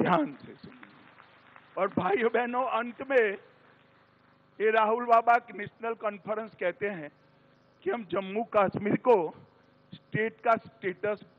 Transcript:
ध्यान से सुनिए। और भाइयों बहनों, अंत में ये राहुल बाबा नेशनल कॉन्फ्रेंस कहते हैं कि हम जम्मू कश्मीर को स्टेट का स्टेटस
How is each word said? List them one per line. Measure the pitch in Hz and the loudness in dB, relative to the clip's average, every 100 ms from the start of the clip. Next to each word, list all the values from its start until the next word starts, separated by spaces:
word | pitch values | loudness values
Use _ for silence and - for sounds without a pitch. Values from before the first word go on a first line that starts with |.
ध्यान | - 180 285 127 113 | 2 2 0 -6 -18
से | |
सुनिए। | - - - - - - - - - - - - - | -20 -20 -20 -20 -20 -20 -20 -20 -20 -20 -20 -14 -4
और | 196 | -2
भाइयों | - 180 247 226 | 0 0 2 2
बहनों, | 233 240 247 | 0 0 -2
अंत | 262 220 240 226 269 | -2 -2 -4 -8 0
में | 269 214 202 - _ _ _ _ _ _ _ _ _ _ - | 2 2 -2 -14 _ _ _ _ _ _ _ _ _ _ -2
ये | 214 | 2
राहुल | 220 214 233 240 | 2 2 0 4
बाबा | 226 233 233 233 | 4 6 2 2
नेशनल | 196 208 - 233 | -14 -14 -10 -8
कॉन्फ्रेंस | 233 208 202 185 214 220 - | -6 -6 -8 -8 -8 -8 -6
कहते | 180 175 202 | -4 -4 -6
हैं | 180 147 _ _ _ _ _ _ _ | -6 -12 _ _ _ _ _ _ _
कि | - | -6
हम | 240 | -4
जम्मू | 180 196 190 208 233 208 | -4 -6 -4 -6 -2 2
कश्मीर | 190 233 208 - | 2 0 -2 -2
को | 254 214 160 - - _ _ _ _ | 4 4 2 -8 -20 _ _ _ _
स्टेट | - _ 214 220 220 | -20 _ -4 -4 -2
का | 240 220 | 0 0
स्टेटस | - - 196 185 208 202 - | 0 -10 -8 -6 -6 -6 -10